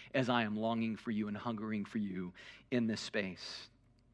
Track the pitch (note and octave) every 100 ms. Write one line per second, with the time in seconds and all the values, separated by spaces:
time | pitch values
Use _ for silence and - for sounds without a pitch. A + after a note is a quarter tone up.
0 | - C3+ B2 A#2+ G#2+ G#2+ A2+ A2+ A2+ G#2
1 | A#2+ G#2+ G#2 G#2 A#2+ G#2+ A2 G#2+ G2 A#2
2 | G#2 F#2 F2+ - - - - B2 A2+ G#2+
3 | - A2+ F#2+ F2 - - - - _ _
4 | _